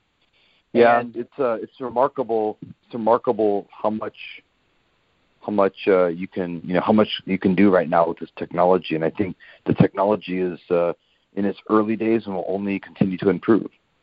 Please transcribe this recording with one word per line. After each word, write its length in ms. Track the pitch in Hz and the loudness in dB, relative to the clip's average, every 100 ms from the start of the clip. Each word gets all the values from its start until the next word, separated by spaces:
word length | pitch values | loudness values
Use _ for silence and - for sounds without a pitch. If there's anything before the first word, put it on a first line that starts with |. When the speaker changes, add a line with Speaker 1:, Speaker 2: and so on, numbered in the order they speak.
| _ _ _ _ _ _ _ | _ _ _ _ _ _ _
Speaker 1:
Yeah, 260 | 117 117 120 | 4 4 4
Speaker 2:
And 180 | 120 113 | 0 -8
Speaker 1:
it's, 220 | 120 - | -12 -4
uh, 200 | 127 110 | -4 -2
it's 180 | 101 _ | -8 _
remarkable. 800 | 127 117 139 - 117 113 107 104 | -6 0 0 -2 -4 -2 -2 -6
It's 300 | 113 - _ | -14 -20 _
remarkable 760 | 123 110 120 - 110 107 101 92 | -6 2 2 2 0 0 0 -6
how 180 | - 107 | -6 -6
much, 280 | 107 107 - - - _ _ _ _ _ _ _ _ _ _ | -4 -8 -12 -18 -20 _ _ _ _ _ _ _ _ _ _
how 120 | - | -6
much, 240 | 104 98 - - | 0 0 0 2
uh, 220 | 95 90 | 2 2
you 200 | 85 92 | -2 -8
can, 320 | - 90 87 | -6 -6 -6
you 120 | 78 | -4
know, 80 | 90 | -2
how 100 | - | 2
much 160 | 110 104 - | 2 2 -2
you 140 | - 95 | -6 -2
can 160 | 98 | 0
do 160 | 90 101 | 4 4
right 180 | 92 80 | 4 2
now 180 | 85 85 | 2 0
with 120 | 85 | -2
this 100 | 80 - | -12 -12
technology. 580 | 85 87 90 92 80 | -8 0 2 2 0
And 80 | 80 | -4
I 60 | 80 | -4
think 260 | - 98 85 - - | -4 -6 -6 -18 -8
the 80 | - | -4
technology 680 | - - 101 98 107 - 92 | 2 2 2 0 0 -2 -4
is, 180 | 92 85 - | -4 -6 -2
uh, 220 | 87 85 82 _ _ _ - | 0 0 -4 _ _ _ -6
in 100 | 101 | -4
its 120 | 95 - | -6 0
early 260 | 107 107 110 | 0 0 -2
days 300 | 113 113 110 | 0 -2 -2
and 80 | |
will 100 | 95 87 | -8 -6
only 320 | 95 101 98 | -6 -4 -6
continue 380 | - - 98 90 | -8 -4 -2 0
to 120 | 101 | 0
improve. 400 | 90 - 107 90 - _ _ | 0 2 2 0 -10 _ _